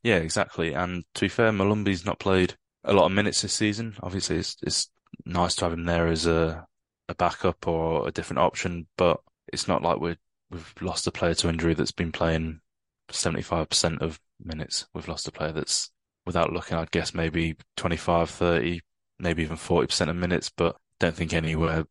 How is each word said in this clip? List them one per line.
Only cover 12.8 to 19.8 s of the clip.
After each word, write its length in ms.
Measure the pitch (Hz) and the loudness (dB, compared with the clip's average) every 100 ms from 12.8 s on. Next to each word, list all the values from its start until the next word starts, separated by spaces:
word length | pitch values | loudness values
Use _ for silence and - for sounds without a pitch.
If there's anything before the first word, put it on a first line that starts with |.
| _ _ - | _ _ -10
seventy-five 600 | - 87 - - 85 78 | -4 -2 -2 -2 -2 0
percent 320 | - 85 78 | 0 0 0
of 180 | 82 78 _ _ | -4 -6 _ _
minutes. 480 | 85 78 - - - | -10 -8 -6 -8 -8
We've 160 | 82 - | -12 -10
lost 200 | 80 - | -8 -10
a 40 | |
player 200 | - 78 | -4 -4
that's, 380 | 78 - - - _ _ _ | -2 -2 -4 -4 _ _ _
without 280 | - 85 82 | -2 0 2
looking, 240 | 87 - 82 | 0 -2 -4
I'd 140 | 78 | 0
guess 220 | 82 80 | -2 -2
maybe 420 | 80 82 80 82 78 - - | -2 -2 0 -2 -4 -12 -6
twenty-five, 540 | 87 82 - 85 85 | -2 -2 2 2 2
thirty, 500 | - 87 85 69 87 _ _ _ _ | 0 2 2 0 -4 _ _ _ _
maybe 240 | 90 80 | -2 0
even 140 | 78 82 | -2 -4
forty 320 | - 85 | 2 2